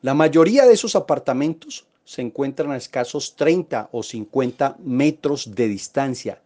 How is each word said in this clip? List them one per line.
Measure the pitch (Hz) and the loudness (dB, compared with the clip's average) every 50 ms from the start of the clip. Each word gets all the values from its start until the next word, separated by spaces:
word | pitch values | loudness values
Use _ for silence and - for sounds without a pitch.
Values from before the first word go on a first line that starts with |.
| - | -2
la | 135 139 | -2 0
mayoría | 147 160 160 143 165 165 180 233 277 269 | 2 2 4 6 4 4 6 6 8 8
de | 247 226 | 8 8
esos | - - 214 - | 6 4 -2 -2
apartamentos | 190 - - 151 127 - - 127 127 143 160 160 160 - 302 - - _ _ _ _ _ | -2 0 0 -4 -2 -2 -4 -2 -2 -2 -4 -4 -8 -14 -18 -20 -20 _ _ _ _ _
se | _ - - | _ -12 -10
encuentran | 127 117 - - 139 135 135 - 151 147 | -10 -10 -6 -6 -6 -6 -4 -6 -6 -6
a | 139 | -6
escasos | 123 - - - 135 123 - - 147 - - _ | -8 -10 -8 -6 -6 -6 -4 -6 -10 -10 -10 _
treinta | - 147 156 170 185 170 _ 143 113 107 - | -2 0 2 2 0 -2 _ -6 -8 -8 -6
o | - 117 107 | -10 -10 -10
cincuenta | - - 113 104 - - 131 - - 123 - 139 139 135 - - | -8 -10 -12 -12 -4 -4 -2 -2 -2 -4 -4 -4 -4 -4 -8 -8
metros | 139 123 127 143 151 156 _ - 147 143 135 - 113 98 | -4 -2 0 0 0 0 _ -4 -4 -4 -4 -8 -12 -4
de | 95 120 | -4 -2
distancia | 110 104 98 - - _ 139 139 135 123 - - 107 - _ _ | -2 -2 -6 -12 -8 _ -4 -4 -4 -6 -8 -10 -12 -12 _ _